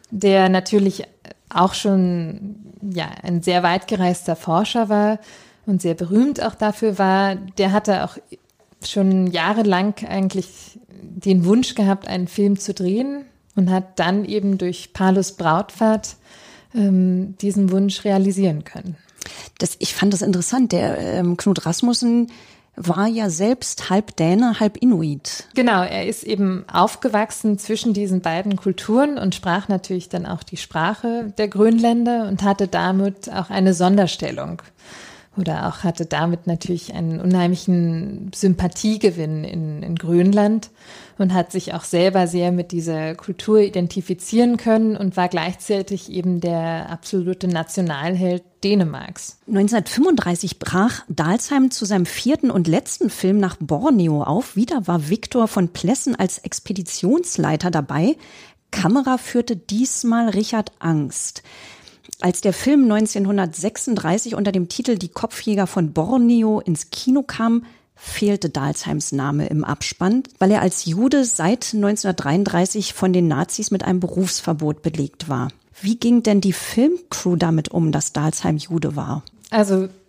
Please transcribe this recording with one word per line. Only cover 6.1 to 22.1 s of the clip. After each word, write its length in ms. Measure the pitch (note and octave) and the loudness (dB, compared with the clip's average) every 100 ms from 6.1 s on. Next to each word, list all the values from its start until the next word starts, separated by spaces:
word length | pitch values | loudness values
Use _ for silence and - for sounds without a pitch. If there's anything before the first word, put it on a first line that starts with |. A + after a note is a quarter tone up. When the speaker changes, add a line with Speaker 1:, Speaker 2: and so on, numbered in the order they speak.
| G#3 C4+ - | 2 2 0
Speaker 1:
auch 140 | A3+ - | -4 -2
dafür 420 | G#3+ G#3 A3 G3 | -2 0 -2 2
war, 380 | F#3+ F#3+ G3 F#3+ | 2 2 2 -2
der 380 | F#3+ - F#3+ | -6 -2 2
hatte 320 | G#3 G#3 F#3+ - | 2 2 0 -2
auch 120 | - - - _ _ _ _ | -10 -20 -20 _ _ _ _
schon 460 | - G#3 F#3+ F#3+ F#3 | -6 0 2 4 2
jahrelang 680 | E3+ E3+ G#3+ G#3 F3+ G3+ G3+ A3+ | 0 0 2 2 2 0 -4 -6
eigentlich 720 | F#3+ F#3+ F#3+ F3+ - - - - - | -2 -2 -2 -8 -10 -20 -20 -20 -20
den 420 | - F3 G3 F#3 E3+ | -16 -4 2 4 6
Wunsch 300 | A3+ B3+ - | 4 2 0
gehabt, 320 | G3 G3 G3 | 2 0 -2
einen 200 | F#3 F3+ | -6 -4
Film 300 | - G3+ G3 | 0 2 2
zu 160 | - | -2
drehen 520 | G3 F3+ G#3 C4+ C#4+ C#4 _ _ - | -4 -2 0 -2 -6 -12 _ _ 0
und 140 | F3+ | 2
hat 300 | F#3 F#3 - | 2 -2 -2
dann 240 | E3+ G3 | 0 0
eben 340 | G3 G#3 G3 F#3+ | 0 -2 0 0
durch 360 | F3+ F3 - | -2 -6 -10
Palos 400 | - F#3+ F#3+ F3+ | 0 2 4 0
Brautfahrt, 840 | - E3+ E3 G#3 - A3 A3 - - _ - - - _ | -2 0 0 -2 0 0 0 -4 -16 _ -20 -20 -20 _
ähm, 600 | A#3+ G3+ F#3 F#3 F3+ G3 F#3+ | 0 2 4 2 0 -4 -6
diesen 300 | G3+ G3 F#3+ | -2 2 2
Wunsch 340 | F#3+ G3 F#3+ G#3 | 4 2 0 0
realisieren 580 | G3 G3 F#3+ G3 D3+ | 2 2 2 0 0
können. 320 | - - F#3 D3+ _ - - - - - | -6 -14 -12 -14 _ -18 -18 -16 -16 -8
Speaker 2:
Das, 180 | - - | -6 -4
ich 140 | - | -6
fand 200 | - G3 | 0 0
das 80 | F#3+ | 0
interessant. 500 | G3 F3+ - B3+ A#3+ | 0 0 0 0 2
Der, 260 | F3 - - | 0 -2 -4
ähm, 380 | F3+ F3+ F3 F3 | -4 -2 0 0
Knut 280 | G3+ F3+ D#3+ | 0 0 -2
Rasmussen 640 | F3 A#3+ A#3 A#3+ | -2 0 0 2